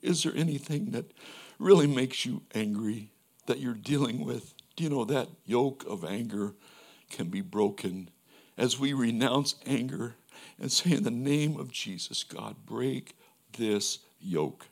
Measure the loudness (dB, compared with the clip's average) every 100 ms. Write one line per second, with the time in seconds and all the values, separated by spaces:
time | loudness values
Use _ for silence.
0 | 2 2 2 2 0 0 -2 -2 -2 -4
1 | -6 -14 -20 -18 -20 -4 8 10 10 4
2 | 0 -2 -4 -4 -4 -2 0 0 -2 -4
3 | -8 _ _ _ -4 -2 -2 -6 -2 0
4 | 0 -2 -4 -6 -8 -20 -20 -4 -2 0
5 | 2 0 -2 -8 -2 2 2 -2 -10 -8
6 | -6 -4 -4 -2 -4 -6 -20 -20 -20 -20
7 | _ -8 -6 -4 -4 2 2 2 -6 -6
8 | -10 _ _ -20 -20 -2 0 2 0 2
9 | 2 2 2 2 0 -4 -2 -2 -2 -4
10 | -8 -10 _ -20 -20 -10 -2 0 4 2
11 | 2 -2 0 2 2 0 -6 -8 -8 -8
12 | -8 -8 -8 -10 -10 -12 -10 -4 -2 -4
13 | -8 -20 _ _ _ -4 2 2 0 -6
14 | -10 _ -4 0 0 -4 -20